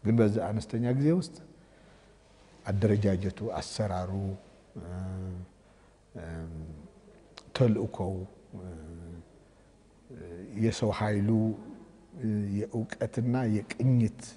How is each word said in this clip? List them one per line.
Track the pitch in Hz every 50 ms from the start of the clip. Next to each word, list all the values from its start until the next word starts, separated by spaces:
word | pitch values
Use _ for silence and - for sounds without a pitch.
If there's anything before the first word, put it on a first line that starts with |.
| -
ግን | 107 113
በዛ | 117 113 107 104 113 92
አነስተኛ | - 104 107 - - - 117 120 120 127
ጊዜ | 135 143 151
ውስጥ | 165 185 180 - - - - - - - - - - - - - - - - - - _ _ _ - - - - - - -
አደረጃጀቱ፣ | - 98 101 107 107 104 104 104 101 95 92 98 95 - - 107 113
አሰራሩ፣ | 95 - - - - - 110 101 92 90 92 90 95 98 98 98 95 95 - - - - - - - - 82 85 90 92 95 92 95 95 92 92 90 90 92 - - _ _ _ - - - - _ _ _ _ _ - 80 82 82 82 80 82 82 80 78 80 78 76 71 - - - - - - - - - - - - -
ተልእኮው፣ | - - 131 117 107 104 107 113 - - 98 95 95 92 92 - - - - - - 95 90 92 85 80 78 80 82 82 85 85 85 82 82 - - - - _ _ _ _ _ _ _ _ - _ - _ - 131 - - 87 85 87 95 - -
የሰው | 101 110 113 107 - - 104 101
ኃይሉ፣ | - 110 107 107 101 101 107 113 110 107 110 107 - - - - - - - - - - - - 175 127 110 104 104 104 101 98
የእውቀትና | 101 104 - - 117 110 - - - 120 117 - - 117 123 123 131 131 113
የቅኝት | 107 104 - - - - - 131 127 120 113 104 - - - - -